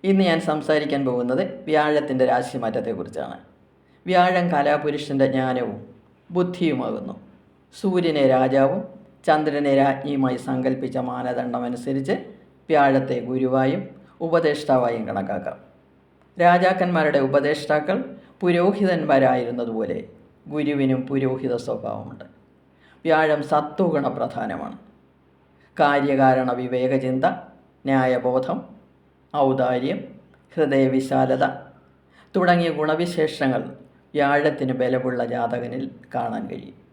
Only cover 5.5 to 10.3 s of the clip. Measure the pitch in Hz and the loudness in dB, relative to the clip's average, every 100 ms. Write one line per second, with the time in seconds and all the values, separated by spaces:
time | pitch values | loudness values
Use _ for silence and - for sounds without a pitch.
5.5 | 127 117 101 - - _ _ _ 175 180 | -2 -4 -8 -14 -20 _ _ _ -2 -2
6.5 | 180 170 127 120 110 - - - _ _ | 0 -2 -2 -4 -6 -10 -14 -20 _ _
7.5 | _ _ - 196 180 170 151 135 131 131 | _ _ -6 -2 0 0 2 4 4 4
8.5 | 135 135 - - - - _ - 151 151 | 4 2 0 -8 -16 -20 _ 2 2 2
9.5 | 143 143 135 139 135 147 139 131 | 0 2 4 4 0 -4 -2 0